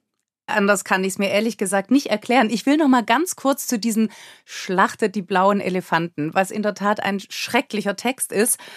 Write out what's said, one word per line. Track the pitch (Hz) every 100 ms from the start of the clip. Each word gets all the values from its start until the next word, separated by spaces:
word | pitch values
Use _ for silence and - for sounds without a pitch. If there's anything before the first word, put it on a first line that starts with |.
| _ _ _ _ -
Anders | 220 202 202
kann | - 190
ich's | 190 185
mir | 196
ehrlich | 202 220 226
gesagt | 190 196 190
nicht | 262 -
erklären. | 214 - 247 220
Ich | 214 -
will | 302
noch | 294
mal | 254
ganz | 220 240 359
kurz | - 269 277 -
zu | 247
diesen | 220 214 214 - - -
Schlachtet | - - - 185 220 - 220 208
die |
blauen | 175 185 190 202
Elefanten, | 190 185 - 165 170 - 151
was | 190 190
in | 220
der | 208
Tat | 196 202 208
ein | 196 196 -
schrecklicher | - - 233 - 208 202 196
Text | 233 269 -
ist. | 190 226 - -